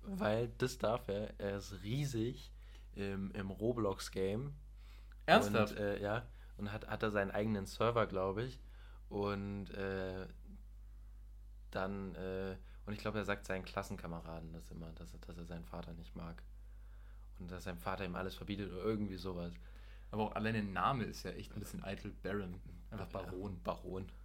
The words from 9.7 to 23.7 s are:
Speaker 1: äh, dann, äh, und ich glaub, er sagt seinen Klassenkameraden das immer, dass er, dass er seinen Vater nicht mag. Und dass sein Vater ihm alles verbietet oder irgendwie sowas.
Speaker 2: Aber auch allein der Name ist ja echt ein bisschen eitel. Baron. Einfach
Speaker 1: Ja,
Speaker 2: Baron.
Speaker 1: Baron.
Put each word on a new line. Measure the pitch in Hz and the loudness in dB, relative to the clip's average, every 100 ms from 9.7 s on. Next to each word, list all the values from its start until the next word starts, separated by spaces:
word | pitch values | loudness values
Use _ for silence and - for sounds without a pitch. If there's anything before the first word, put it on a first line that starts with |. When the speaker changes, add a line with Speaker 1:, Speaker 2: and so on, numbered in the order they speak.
| 98 | -2
Speaker 1:
äh, | 98 95 92 92 90 - - - - - - - - - - - - - - | 0 2 0 -2 -6 -8 -12 -12 -12 -12 -14 -14 -14 -14 -14 -14 -14 -14 -4
dann, | 101 95 98 98 82 | 0 0 0 -2 -2
äh, | 92 95 95 95 - - - | -2 0 -2 -4 -8 -12 -6
und | |
ich | 107 | -2
glaub, | 110 107 | 0 2
er | 95 | 2
sagt | 101 - | 2 2
seinen | 95 90 | -2 0
Klassenkameraden | - 98 95 90 85 82 80 80 | -4 -2 -4 -4 -4 -4 -6 -6
das | 82 - | -8 -8
immer, | - 82 | -8 -8
dass | 80 85 | -8 -10
er, | 87 | -10
dass | - 85 | -10 -8
er | |
seinen | 85 85 80 | -6 -6 -6
Vater | 85 85 | -6 -6
nicht | 82 85 87 | -8 -8 -8
mag. | 85 82 - - - - - - - - - - | -8 -8 -12 -14 -14 -14 -14 -14 -14 -14 -14 -10
Und | 87 | -6
dass | 90 95 | -4 -4
sein | 87 | -2
Vater | - 95 95 | -2 0 0
ihm | 87 | 0
alles | 92 - | -2 -4
verbietet | 90 101 98 | -4 -2 -2
oder | 90 | 0
irgendwie | 101 110 104 92 | 2 4 2 0
sowas. | 92 90 87 87 - - - - - | -2 -2 -2 -4 -12 -14 -14 -14 -4
Speaker 2:
Aber | 107 | 2
auch | 107 - | 2 4
allein | 110 | 4
der | 113 | 4
Name | 101 90 95 135 | 2 4 4 4
ist | 98 - | 0 -2
ja | 95 | -6
echt | - 104 | -6 -6
ein | 107 | -6
bisschen | 101 90 | -6 -4
eitel. | 95 101 104 - | -4 -4 -4 -4
Baron. | 92 101 92 90 - - - | 0 0 0 -6 -8 -12 -8
Einfach | 107 92 | -6 -4
Speaker 1:
Ja, | 101 | -4
Speaker 2:
Baron. | 87 92 101 87 | -4 -4 -2 -2
Speaker 1:
Baron. | - | 0